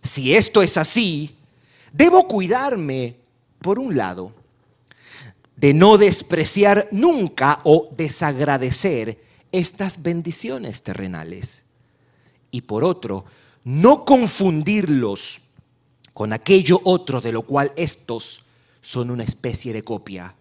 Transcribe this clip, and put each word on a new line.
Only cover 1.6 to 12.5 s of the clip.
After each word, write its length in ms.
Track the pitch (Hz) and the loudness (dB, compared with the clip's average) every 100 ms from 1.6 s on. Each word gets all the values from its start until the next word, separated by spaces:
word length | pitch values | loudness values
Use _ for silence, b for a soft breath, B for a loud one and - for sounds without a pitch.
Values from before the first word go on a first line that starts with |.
| b b b | b b b
debo 340 | 147 330 370 359 | 4 6 6 4
cuidarme, 920 | 214 185 240 277 233 151 131 123 120 _ _ _ _ | -2 -2 -2 -2 -4 -4 -4 -6 -10 _ _ _ _
por 200 | 170 208 | -4 -4
un 180 | 262 147 | -2 -4
lado, 360 | 98 90 92 113 _ _ _ _ _ B B B 117 B _ - | -4 -8 -14 _ _ _ _ _ _ B B B -20 B _ 0
de 160 | 143 | 2
no 240 | 147 190 208 | 6 8 8
despreciar 880 | 202 175 - 165 156 - 202 202 202 | 6 2 -4 -4 -2 2 4 2 0
nunca 680 | 196 320 311 180 - 135 147 165 | 0 0 0 -4 2 2 4 4
o 240 | 160 156 131 | 4 2 -8
desagradecer 1200 | 156 - 156 131 147 139 127 127 196 139 110 110 b b b | -6 -4 -4 -2 0 0 -2 -2 -2 -2 -4 -10 b b b
estas 500 | 185 170 - 196 175 | -6 -6 -6 -10 -6
bendiciones 840 | 160 170 165 160 226 131 127 - | -6 -6 -8 -10 -10 -10 -10 -12
terrenales. 800 | - 92 95 85 80 92 - - _ _ _ _ _ _ _ _ | -12 -12 -10 -12 -14 -14 -16 -18 _ _ _ _ _ _ _ _
Y 120 | _ | _